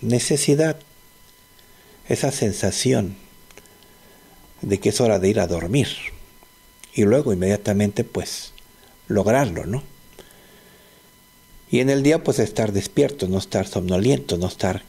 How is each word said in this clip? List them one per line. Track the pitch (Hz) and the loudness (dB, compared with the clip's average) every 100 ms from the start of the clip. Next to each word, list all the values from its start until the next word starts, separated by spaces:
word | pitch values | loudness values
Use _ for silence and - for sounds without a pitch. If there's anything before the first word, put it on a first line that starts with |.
necesidad, | 113 120 - 147 - 143 160 151 - - - - - _ _ - - - - - - | 0 0 0 0 2 2 2 -2 -10 -20 -20 -20 -20 _ _ -20 -20 -20 -20 -14 -6
esa | 95 135 | -2 -2
sensación | - 110 95 98 - 127 123 101 - - - - - - - - - - - - - - - | -2 -2 -2 -4 0 0 0 -2 -8 -20 -20 -20 -20 -20 -20 -20 -20 -20 -20 -20 -20 -20 -10
de | - 98 | -4 0
que | - | 0
es | - | 2
hora | 117 98 | 2 4
de | 95 | 2
ir | 107 | 2
a | 90 | 0
dormir. | 87 82 135 117 - - - - - - _ - - - | -2 -2 0 0 -4 -12 -14 -20 -20 -20 _ -20 -20 -8
Y | - | 0
luego | 101 120 113 | 4 4 2
inmediatamente, | 92 92 104 - 101 104 101 | 0 0 0 0 2 0 0
pues, | 113 98 - - - - - - - - - | -4 -4 -8 -10 -14 -20 -20 -20 -20 -18 -4
lograrlo, | 107 107 127 131 85 - | 0 2 2 2 -4 -6
¿no? | 127 - - - - - - - - - - - - _ _ _ _ _ - - | -8 -8 -20 -20 -20 -20 -20 -20 -20 -20 -20 -20 -20 _ _ _ _ _ -18 -2
Y | 123 | 0
en | 135 | 2
el | 139 | 2
día, | 139 160 | 4 2
pues, | 160 131 | 0 0
estar | 107 - 110 | 0 0 -2
despierto, | 98 - - 139 - 92 | -2 -2 0 0 0 -2
no | 95 | -2
estar | - 101 95 | -2 -4 -2
somnoliento, | 101 90 92 113 139 - 90 | -4 0 0 2 0 0 -4
no | 90 | -4
estar | - 95 95 | -2 -4 -4